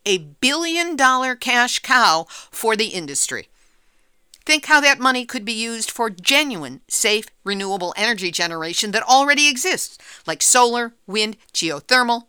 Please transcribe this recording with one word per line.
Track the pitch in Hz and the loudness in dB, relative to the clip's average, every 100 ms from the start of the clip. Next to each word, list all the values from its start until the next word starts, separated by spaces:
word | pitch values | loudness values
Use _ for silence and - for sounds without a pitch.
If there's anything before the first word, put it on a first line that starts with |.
| 208 | -4
a | 185 | -2
billion-dollar | 151 143 262 302 339 330 339 294 262 254 262 | -4 -2 0 0 -2 -2 -2 2 2 4 0
cash | 240 262 247 240 - | -4 0 2 2 0
cow | - 254 214 160 165 - - | 0 4 4 2 -2 -14 -18
for | - 226 | -4 0
the | 214 220 | 0 -2
industry. | 165 147 139 - 117 - _ _ _ _ _ _ _ _ _ - | -4 -6 -4 -4 -6 -12 _ _ _ _ _ _ _ _ _ -2
Think | 302 | -2
how | - 302 | 4 4
that | 285 240 | 4 2
money | 262 254 240 | 2 0 -4
could | 254 | -10
be | 208 | -8
used | 220 233 226 220 | -6 -6 -6 -8
for | - 226 | -4 -6
genuine, | 175 175 277 294 196 135 131 _ | -4 0 2 0 -4 -10 -14 _
safe, | - 214 214 - _ | -2 0 0 -2 _
renewable | 196 202 196 196 180 - | -6 -6 -4 -4 -6 -2
energy | 220 214 180 | -2 -2 -4
generation | 160 170 165 160 170 214 | -2 -4 -4 -6 -4 -4
that | 208 | -4
already | 220 262 285 285 294 | 4 4 4 4 2
exists, | 254 370 330 - - - - - | 2 -2 -4 -6 -12 -20 -14 -10
like | 160 | -2
solar, | - 254 240 240 233 - - | 2 4 4 2 -4 -10 -6
wind, | 208 214 - _ | -2 -2 -4 _
geothermal, | - 165 143 - 254 240 233 | -6 -4 -6 2 2 4 -2